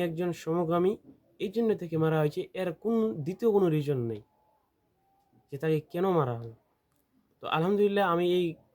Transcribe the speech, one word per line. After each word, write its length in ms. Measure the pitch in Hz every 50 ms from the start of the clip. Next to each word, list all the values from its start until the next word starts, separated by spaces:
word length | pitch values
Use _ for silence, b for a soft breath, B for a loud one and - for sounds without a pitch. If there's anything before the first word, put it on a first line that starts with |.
| 175
একজন 240 | 170 160 160 180 175 160 - -
সমকামী, 500 | 160 160 175 175 160 170 170 180 185 220 - _ - - _ _ _ _ - 180
এই 60 | 208 196
জন্য 160 | 226 233 220 202 170
তাকে 160 | 180 165 165 160 160
মারা 140 | 160 156 156 151
হয়েছে, 200 | 151 - 185 - - - 185
এর 80 | 185 180 165 - -
কোন 120 | 214 233 226 220 220 220 165 135
দ্বিতীয় 260 | 156 190 - 233 233 202
কোনো 120 | 202 185 170 156
রিজন 260 | 151 143 143 143 127 120 117
নেই 120 | 113 104 - _ _ _ _ _ _ _ _ _ _ _ _ _ _ _ _ _ _ _ _ _ _ _ _ -
যে 60 | - 135 160
তাকে 160 | 160 160 151 151 _ -
কেন 120 | 175 185 196 180 165
মারা 160 | 143 123 120 117
হলো। 140 | 117 117 113 _ _ _ _ _ _ _ _ _ _ _ _ _ _ _ _ _
তো 40 | - - -
আলহামদুলিল্লাহ, 480 | 156 165 185 208 202 208 202 202 202 196 180 170
আমি 120 | 170 175 175 180 180
এই 80 | 180 170 160 - _ _ _